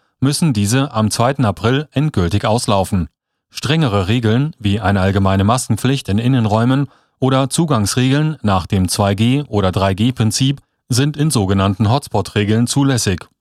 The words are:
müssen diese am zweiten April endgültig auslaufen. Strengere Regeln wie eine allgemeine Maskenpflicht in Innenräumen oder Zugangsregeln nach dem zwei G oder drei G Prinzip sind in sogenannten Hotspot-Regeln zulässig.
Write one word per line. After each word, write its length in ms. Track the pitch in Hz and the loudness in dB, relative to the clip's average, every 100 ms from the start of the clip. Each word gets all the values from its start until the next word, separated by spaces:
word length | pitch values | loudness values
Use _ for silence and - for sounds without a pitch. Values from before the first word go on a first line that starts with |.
| _ _ | _ _
müssen 320 | 135 143 165 | -2 0 0
diese 400 | 104 101 131 135 | 0 0 0 0
am 180 | 110 107 | -2 -2
zweiten 320 | - 120 139 | 0 0 0
April 460 | 113 - 113 135 151 | -2 0 -2 -2 -2
endgültig 540 | 135 151 104 87 104 110 | -4 -2 0 0 0 0
auslaufen. 640 | 110 - 98 90 95 78 _ _ _ _ | 0 0 0 0 -2 -4 _ _ _ _
Strengere 580 | - 113 160 135 101 92 | -8 -2 0 0 0 0
Regeln 480 | 123 110 117 151 - | 0 0 0 -2 -4
wie 220 | 104 101 | -2 0
eine 220 | 98 98 | 0 2
allgemeine 420 | 95 98 98 95 | 2 2 2 2
Maskenpflicht 640 | 98 127 - 107 127 139 - | 2 0 -2 -2 0 -2 -2
in 100 | 101 | -2
Innenräumen 720 | 120 131 107 110 120 139 135 _ _ _ | 2 2 2 2 2 0 -2 _ _ _
oder 300 | 131 131 131 | 0 2 0
Zugangsregeln 880 | - 165 123 98 127 131 139 156 147 | -2 0 0 0 0 0 2 0 -2
nach 260 | 107 95 - | 0 0 0
dem 200 | 101 92 | -2 0
zwei 280 | - 101 101 | 0 0 2
G 280 | 117 139 143 | 0 0 -2
oder 240 | 104 95 | -2 0
drei 220 | 95 98 95 | 0 0 0
G 180 | 120 | -2
Prinzip 480 | 127 110 - 135 143 _ _ - | 0 -2 0 -2 -2 _ _ -4
sind 300 | 117 147 147 | 0 0 0
in 120 | 151 | 0
sogenannten 600 | 117 95 98 98 98 107 | 0 0 2 0 0 0
Hotspot-Regeln 760 | 135 - 104 - 107 104 110 120 | 0 -2 -4 -2 -2 0 0 0
zulässig. 600 | 143 139 120 104 90 - _ | 0 0 0 -2 -4 -6 _